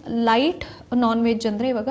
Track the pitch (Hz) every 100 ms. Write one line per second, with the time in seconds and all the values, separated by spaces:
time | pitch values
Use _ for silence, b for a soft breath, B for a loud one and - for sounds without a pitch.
0 | - 233 226 226 294 359 - B - 247
1 | 233 226 233 226 226 208 254 240 220